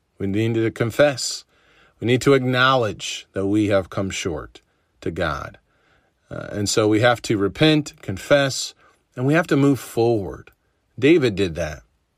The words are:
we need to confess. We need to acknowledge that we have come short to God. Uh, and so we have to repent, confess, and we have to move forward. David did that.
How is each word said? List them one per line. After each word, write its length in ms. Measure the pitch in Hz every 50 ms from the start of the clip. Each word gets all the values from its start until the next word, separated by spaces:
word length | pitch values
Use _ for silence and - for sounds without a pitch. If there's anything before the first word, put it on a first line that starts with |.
| _ _ _ -
we 80 | 101
need 280 | 98 95 107 110 113 117
to 160 | 113 113 110
confess. 760 | 107 - 120 117 - - 143 147 135 123 - - - - - _ _ _ _ _ _ _ _ _ _ _
We 60 | 101
need 160 | 113 127 120 -
to 120 | 139 139
acknowledge 920 | 135 127 127 127 123 127 131 135 131 117 104 87 82 - - - - - _ _
that 140 | 98 98
we 220 | 98 104 107 107 101
have 220 | 104 98 90 -
come 200 | - 107 98 95
short 520 | 87 - - 95 80 - - - - - _ _ _ _ _ _ _ _ -
to 80 | -
God. 480 | 82 85 87 80 73 - - - - _ _ _ _ _ _ _ _ _ _ _ _ _ _ _
Uh, 200 | - - - -
and 180 | - 104 104 98
so 200 | - 117 107 107
we 120 | 107 104
have 220 | 120 120 120 - -
to 140 | - 120
repent, 580 | 95 101 95 90 - 156 156 156 151 147 - - _ -
confess, 720 | - 95 92 - - 147 143 139 135 127 - - - - _ _ _ _ _ _ _ _
and 120 | 127 127
we 80 | 135 151
have 120 | 165 180
to 100 | - 160
move 220 | 139 139 143 139 120
forward. 720 | - - - 117 117 120 113 104 95 80 65 - - - - _ _ _ _ _ _ _ _ -
David 360 | 120 143 175 175 131 120 98
did 180 | 87 101 87 78
that. 280 | 78 82 76 71 - - _ _ _ _ _ _